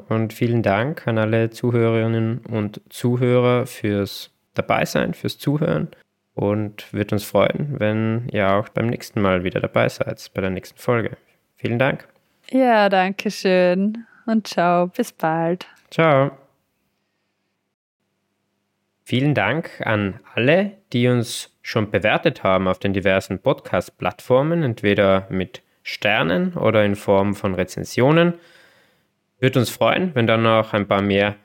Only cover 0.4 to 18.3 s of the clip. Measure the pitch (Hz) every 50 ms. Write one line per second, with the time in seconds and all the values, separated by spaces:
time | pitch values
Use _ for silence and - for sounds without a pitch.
0.4 | 127 117 117 117 104 107 98 101 117 143 160 - - - 113 110 110 110 117 113
1.4 | 113 - - - - 123 120 120 117 113 113 113 110 113 113 113 113 113 113 127
2.4 | - - 113 110 104 104 104 - - _ - - - 123 123 123 131 123 123 123
3.4 | 123 123 123 123 - - - - - 104 104 101 101 95 - - - - _ _
4.4 | _ _ - - - - - - 165 - - - 64 - - - - 170 - -
5.4 | - 147 143 151 - - - - - 160 - - _ _ _ _ _ _ _ -
6.4 | - 101 104 107 107 104 104 - - - - 98 104 - 107 101 - - - 101
7.4 | 98 - - - 151 147 139 101 107 107 107 110 110 110 110 117 120 - - 104
8.4 | 98 98 98 101 107 - - - 113 117 123 - - - - 110 101 95 92 90
9.4 | 90 92 - - - 95 - 117 117 117 - - - - - - - - - 101
10.4 | 95 95 92 92 - - - - - - 123 117 104 - - - _ _ _ _
11.4 | _ _ _ _ - 110 117 120 131 143 165 - - - _ _ _ _ _ _
12.4 | _ - 254 262 262 247 233 214 208 202 196 190 185 190 196 - - 214 190 -
13.4 | - 196 185 185 180 180 180 185 196 214 214 233 226 - _ - _ 233 226 220
14.4 | 202 - - - 170 175 175 175 180 180 - - 240 - - - - 160 160 165
15.4 | 165 165 175 185 - - - _ _ _ - - 165 160 147 135 139 143 - -
16.4 | _ _ _ _ _ _ _ _ _ _ _ _ _ _ _ _ _ _ _ _
17.4 | _ _ _ _ _ _ _ _ _ _ _ _ _ _ _ _ _ _